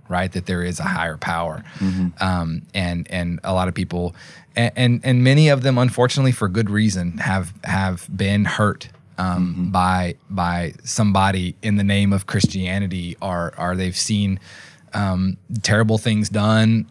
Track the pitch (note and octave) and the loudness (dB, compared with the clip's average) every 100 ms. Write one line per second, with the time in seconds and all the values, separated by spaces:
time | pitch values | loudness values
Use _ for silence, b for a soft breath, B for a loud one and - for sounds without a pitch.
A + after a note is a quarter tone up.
0 | - F2+ F#2+ F2+ F2+ F2+ F2 E2 D#2+ E2+ | -6 -4 -2 -4 -4 -4 -4 -4 -4 -2
1 | E2 D#2 - E2 E2+ D#2 B B G2 F#2 | -4 -4 -6 -4 -4 -8 B B -2 0
2 | F2+ E2 F#2+ F2+ E2 D#2+ - G2 F2+ F2 | -2 -2 0 0 -2 -6 -6 -4 -4 -4
3 | D#2+ F#2 F2 E2+ - F#2 F#2 F2 F2+ F2 | -4 -4 -4 -4 -2 0 0 -2 -4 -4
4 | F2 B B B B - A#2+ - B2 A#2+ | -4 B B B B -2 -2 2 2 2
5 | C3 B2 B2+ C#3+ D#3 C#3 C3 B2 B2 - | 2 4 6 6 6 6 4 2 2 2
6 | B2 - C3 A#2+ G2 G2 G#2 G#2 A2 F#2 | 2 4 2 2 0 0 0 2 2 2
7 | F2 E2 - F#2+ F2 - - F#2+ F#2+ F2 | -2 -4 -2 -2 -4 -8 -4 0 0 -2
8 | - F#2+ G2 G#2 G2+ - G#2 - - - | -6 -2 0 2 0 0 0 -2 -10 -20
9 | _ - F#2 F2+ F2+ F2 F2+ F#2 F2+ F#2 | _ -6 -2 0 -2 -2 -2 2 2 2
10 | F2+ - - F#2+ F2 F2 E2+ - - - | -2 -6 -8 -4 -2 -2 -4 -8 -6 0
11 | G#2+ G2 F#2+ F#2+ F2+ - A2 G#2 G2 G2+ | 2 4 2 2 -4 -4 -2 0 2 2
12 | G2+ G2 - G#2 - F#2+ F2+ F#2+ G2 F#2 | 2 0 0 0 0 0 -4 -2 -4 -4
13 | F2 - G2 F2 E2+ - F2 F2+ F#2 F2 | -8 -8 -6 -4 -6 -4 -4 -2 -2 -4
14 | - G#2+ G2+ F#2+ B B B B B G#2 | -2 0 0 -2 B B B B B -4
15 | G2+ F#2 F#2+ F#2 - A#2 - A#2 A2 A2 | -2 0 -2 -4 -8 -6 0 2 2 0
16 | A#2+ G#2+ G#2 G#2 G#2+ A2 A2 A2+ - | 0 0 0 0 2 4 4 2 0